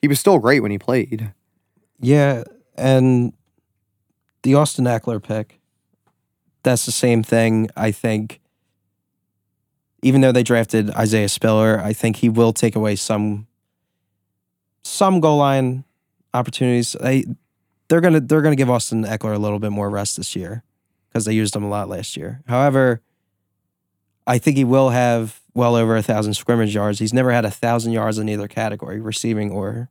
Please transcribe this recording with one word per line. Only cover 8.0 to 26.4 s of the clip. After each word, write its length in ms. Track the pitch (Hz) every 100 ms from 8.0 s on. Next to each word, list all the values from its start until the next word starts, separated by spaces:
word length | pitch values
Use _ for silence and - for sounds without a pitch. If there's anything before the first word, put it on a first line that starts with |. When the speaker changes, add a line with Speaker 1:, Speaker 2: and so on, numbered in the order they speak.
| 117 107 110 - _ _ _ _ _ _ _ _ _ _ _ _ _ _ _ _
Speaker 2:
even 180 | 131 135
though 120 | 131
they 100 | 123
drafted 480 | 117 120 113 113 104
Isaiah 380 | 101 110 110 101
Spiller, 520 | - 113 110 110 110
I 100 | 104
think 220 | 107 117 107
he 120 | 120
will 240 | 110 117
take 220 | 110 117 107
away 200 | 107 101
some, 500 | - 107 104 104 110 _ _ _ _ _ _ _ _ _ _ _ _ _
some 380 | - - 196 190
goal 180 | 156 147
line 460 | 139 135 127 127 135 _ _ _ _
opportunities. 640 | 123 120 - 127 120 117 -
I, 220 | - 131 - - _ _ _ _ _
they're 120 | 165
gonna, 180 | 175 160
they're 220 | 127 156
gonna 140 | 151 143
give 120 | 131
Austin 360 | 123 - 113
Eckler 300 | 107 107 110
a 40 | 104
little 200 | 104 104
bit 140 | 107
more 160 | 104 101
rest 280 | 101 101 -
this 160 | 92 -
year 260 | 90 110 _ _ _ _ _
'cause 100 | 117
they 80 | 107
used 240 | 110 107 104
him 60 |
a 60 | 104
lot 200 | 104 95
last 260 | 98 104 -
year. 260 | 82 123 -
However, 540 | 123 143 135 131 117 _ _ _ _ _ _ _ _ _ _ _ _ -
I 100 | 123
think 180 | 156 139
he 60 |
will 260 | 127 131 135
have 500 | 123 123 117 113 - _
well 200 | - 120
over 220 | 117 113 110
a 60 |
thousand 320 | 104 110 107
scrimmage 400 | 104